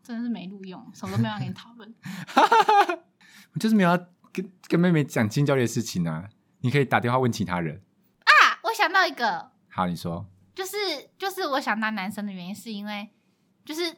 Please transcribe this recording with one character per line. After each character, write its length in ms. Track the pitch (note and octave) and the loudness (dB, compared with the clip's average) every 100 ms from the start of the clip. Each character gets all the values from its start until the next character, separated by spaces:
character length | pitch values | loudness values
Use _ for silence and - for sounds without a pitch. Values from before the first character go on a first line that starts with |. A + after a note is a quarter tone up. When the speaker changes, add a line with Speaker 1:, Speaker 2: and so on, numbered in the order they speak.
Speaker 1:
真 140 | - A3+ | -12 -8
的 60 | |
是 60 | A#3+ | -6
没 160 | G#3 F3+ | -6 -10
录 180 | G3+ | -14
用， 260 | F#3+ F3 - | -16 -16 -18
什 120 | - - | -14 -6
么 100 | F#3+ | -2
都 60 | |
没 60 | A#2 | -2
有 60 | |
要 40 | G#2+ | -2
跟 80 | - | -6
你 60 | |
讨 160 | - - - | -10 -16 -20
论。 180 | G3+ - - F#3+ D#3+ | -20 -16 -14 -12 -2
Speaker 2:
<laughs> 680 | - F#4 A4+ G4+ G4+ F4+ E4+ - _ _ - - | 4 6 6 6 6 4 0 -10 _ _ -20 -14
我 80 | - | -2
就 80 | A3 | 2
是 60 | |
没 80 | G#3+ | 4
有 80 | F3 | 6
要 80 | F3 F3+ _ _ | 4 0 _ _
跟， 180 | - F#3 _ - | -10 -10 _ 0
跟 120 | E3+ | 2
妹 100 | F3+ | 4
妹 140 | D#3+ | 4
讲 240 | C#3 C3 G#2+ | 2 0 0
金 160 | C#3+ | 2
教 100 | C#3+ | 2
练 120 | C3+ A2+ | 2 0
的 60 | |
事 100 | A#2+ | -2
情 260 | G#2+ F#2+ E2 | -4 -4 -4
啊。 160 | D#2 G2 _ _ _ | -6 -10 _ _ _
你 80 | B2+ | 0
可 80 | C#3+ | 0
以 60 | |
打 160 | C3 A2+ | 2 2
电 100 | A#2+ | 2
话 80 | B2+ | 2
问 140 | B2+ | 0
其 100 | A2 | 0
他 160 | F2 F2+ | -2 -2
人。 240 | D#2+ D2 - _ _ _ | -4 -8 -16 _ _ _
Speaker 1:
啊， 400 | - D5+ C#4+ A3+ | 4 6 4 2
我 80 | - | -4
想 200 | A4 E4+ | 0 2
到 140 | F#4+ E4+ | 2 2
一 40 | |
个。 400 | C4 A#3 E3+ - _ _ | 0 -4 -4 -8 _ _
Speaker 2:
好， 160 | - - | -4 -4
你 100 | E2 | -4
说。 300 | F2+ E2+ G#2 _ _ | -6 -8 -10 _ _
Speaker 1:
就 80 | - F#4 | -10 -8
是， 100 | G#4 G4 C#4+ - - | -6 -4 -6 -10 -10
就 120 | F#4+ | -8
是 160 | F#4 F4 | -6 -4
我 140 | C4+ | -2
想 200 | C4 G#3+ | -2 -2
当 140 | A3 | -4
男 180 | G#3+ F#3 | -4 -6
生 140 | G#3 G3+ | -8 -10
的 60 | |
原 160 | F#3+ F3 | -10 -12
因 60 | |
是 160 | G#3 A#3 | -14 -12
因 140 | G3+ | -12
为， 240 | G#3 G#3 G#3 _ _ _ _ _ | -10 -10 -12 _ _ _ _ _
就 100 | - | -10
是 220 | D#4 E4+ | -6 -6